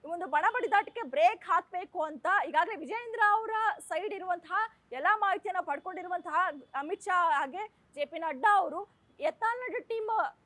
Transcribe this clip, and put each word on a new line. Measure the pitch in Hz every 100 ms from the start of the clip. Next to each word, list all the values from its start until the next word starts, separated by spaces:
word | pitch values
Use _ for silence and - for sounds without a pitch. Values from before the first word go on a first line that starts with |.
ಈ | 294
ಒಂದು | 339 339
ಬಣ | 294 370
ಬಡಿದಾಟಕ್ಕೆ | 466 349 403 403 -
ಬ್ರೇಕ್ | 294 269 339 440 359
ಹಾಕ್ಬೇಕು | 349 359 359 370 359
ಅಂತ | 311 302 320 392 285
ಈಗಾಗಲೇ | 302 349 392
ವಿಜಯೇಂದ್ರ | 294 427 480 453 415
ಅವರ | 427 440 440 440 - -
ಸೈಡ್ | 320 403
ಇರುವಂತಹ | 392 370 349 - 370 440 _ _
ಎಲ್ಲಾ | 240 320 427
ಮಾಹಿತಿಯನ್ನ | 415 370 403 370
ಪಡ್ಕೊಂಡಿರುವಂತಹ | 349 285 370 370 349 359 349 311 359 294 254
ಅಮಿತ್ | 262 285 403
ಶಾ | - 359 339 285
ಹಾಗೆ | 285 330 427 _ _
ಜೆ | -
ಪಿ | 285 294
ನಡ್ಡಾ | 330 269 359 403
ಅವರು | 339 311 403 _ _ _
ಯತ್ನಾಳ್ | 311 311 440 480 508
and | 480
ಟೀಮ್ | - 453 440 440 339 -